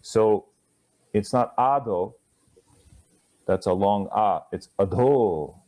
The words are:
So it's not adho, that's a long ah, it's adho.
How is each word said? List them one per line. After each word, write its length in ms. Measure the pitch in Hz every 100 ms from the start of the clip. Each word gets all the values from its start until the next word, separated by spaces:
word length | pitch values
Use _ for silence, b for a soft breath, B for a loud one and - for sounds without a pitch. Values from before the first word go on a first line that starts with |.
So 440 | - 110 110 104 - _ _ _ _ _ _
it's 200 | 107 104
not 240 | 127 117 -
adho, 580 | 127 139 117 90 98 - _ _ _ _ _ _ _ - _ _ _ _ -
that's 200 | 95 -
a 60 |
long 360 | 92 101 104 98
ah, 320 | - 107 85 -
it's 180 | 90 - -
adho. 760 | 98 98 127 139 110 82 69 -